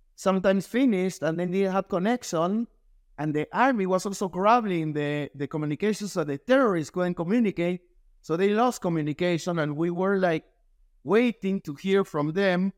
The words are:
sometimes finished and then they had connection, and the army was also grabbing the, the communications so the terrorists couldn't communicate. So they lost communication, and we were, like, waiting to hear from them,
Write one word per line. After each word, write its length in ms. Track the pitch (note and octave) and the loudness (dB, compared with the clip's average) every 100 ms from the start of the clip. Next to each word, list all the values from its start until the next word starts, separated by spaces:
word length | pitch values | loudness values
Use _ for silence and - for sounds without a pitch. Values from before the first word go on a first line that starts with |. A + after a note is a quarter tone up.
| _ - | _ -4
sometimes 500 | G3 F#3+ F#3+ G3 E3+ | 0 2 2 2 0
finished 560 | A#3 C4+ G3 F#3 - | 2 2 2 0 -2
and 160 | D3+ E3 | -4 -2
then 120 | F3 | -2
they 100 | F#3 | 0
had 280 | G3 F#3+ F#3+ | 0 0 -2
connection, 800 | F#3+ F#3+ B3 - E3 E3+ G#3+ A#3 _ _ _ _ - | 0 0 -2 -2 -2 0 -2 -4 _ _ _ _ -8
and 140 | D#3 | -4
the 140 | D3 D3+ | -2 -2
army 340 | F3+ B3+ A#3+ F#3 | 0 2 2 0
was 180 | F#3 G3+ | 0 -2
also 220 | G3 F#3+ | -4 -4
grabbing 640 | E3+ G3+ A#3+ A3 F3 D#3 | 0 2 4 2 -2 -2
the, 380 | D3 D3 D3 C#3+ | -2 -2 -4 -6
the 120 | C#3 C#3+ | -6 -6
communications 680 | D#3 D3+ D3+ G#3 G#3+ G#3 | -4 -4 -2 -2 -2 -4
so 120 | F3+ | -4
the 120 | D3 C#3 | -4 -4
terrorists 540 | - C4 B3+ F3 D3 | 2 2 4 0 -2
couldn't 240 | F3+ F3+ | -4 -2
communicate. 680 | F3 E3+ A#3 A3 F3 F3 F3+ - _ _ _ | -2 0 0 0 0 -2 -4 -8 _ _ _
So 140 | - D#3+ | -4 0
they 180 | G3 | 2
lost 260 | G#3 B3 A#3 | 2 2 0
communication, 800 | F3+ E3 D3 D3 F3 E3+ F#3 E3+ | -2 -2 -2 -2 -2 0 -2 -2
and 160 | D3+ D3 | -2 -2
we 140 | E3+ | -2
were, 280 | F3 F#3+ G3 | 0 0 2
like, 260 | F#3 D#3+ - _ _ _ _ _ | 2 0 -4 _ _ _ _ _
waiting 560 | C3+ G3+ B3 - F#3+ F#3+ | 0 2 2 0 -2 -4
to 140 | E3+ | -4
hear 280 | C#3+ F#3 G3 | -6 0 2
from 300 | F#3+ D#3 D3 | 2 -2 -2
them, 400 | D#3+ G3 F3+ F#3+ | 0 2 2 0